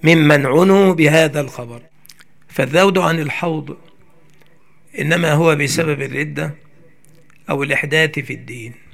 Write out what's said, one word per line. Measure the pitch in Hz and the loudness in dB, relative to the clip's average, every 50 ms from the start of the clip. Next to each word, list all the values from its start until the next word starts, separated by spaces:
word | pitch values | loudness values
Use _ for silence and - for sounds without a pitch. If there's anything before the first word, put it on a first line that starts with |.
| - | 4
ممن | 156 165 165 151 147 147 143 135 | 4 4 6 6 4 4 4 2
عنوا | 127 127 160 180 190 190 196 196 190 185 | 2 2 2 4 4 4 4 4 4 4
بهذا | 160 160 143 151 160 160 156 143 151 | 4 2 4 4 4 2 2 0 -4
الخبر. | 143 127 - - 123 117 117 120 - _ _ - - _ - _ - - - - - - | -8 -8 -10 -14 -14 -14 -16 -20 -20 _ _ -20 -20 _ -20 _ -20 -20 -20 -20 -20 -14
فالذود | - - 143 127 139 170 190 196 185 185 | -6 -4 -4 0 2 2 2 4 2 2
عن | 180 165 165 165 | 0 0 -2 -2
الحوض | 156 147 - - - 175 160 156 147 - - - - - - - - - - - - - - - - - - - - - - - - - - - | -4 -6 -6 -6 -6 -6 -6 -6 -8 -12 -16 -18 -18 -20 -20 -20 -20 -20 -20 -20 -20 -20 -20 -20 -20 -20 -20 -20 -20 -20 -20 -20 -20 -18 -10 -6
إنما | 156 147 165 175 170 160 151 | -2 0 0 0 2 2 2
هو | 147 165 165 156 | 4 4 2 2
بسبب | 147 147 139 151 165 165 156 147 139 139 | 2 0 -2 -2 -2 -2 -2 -2 -4 -6
الردة | 135 127 131 147 151 147 143 156 151 147 - - - - - - - - - - - - - - - - - - - | -8 -6 -6 -6 -6 -6 -8 -8 -8 -10 -12 -20 -20 -20 -20 -20 -20 -20 -20 -20 -20 -20 -20 -20 -20 -20 -20 -6 -6
أو | 143 139 139 | -4 -4 -2
الإحداث | 143 143 131 - 147 143 156 160 151 151 147 | -2 -2 -4 -2 -2 0 0 0 0 -2 -6
في | 131 - 127 | -8 -8 -12
الدين | 117 - - 120 120 110 117 120 - - - | -14 -14 -16 -16 -16 -16 -18 -18 -20 -20 -20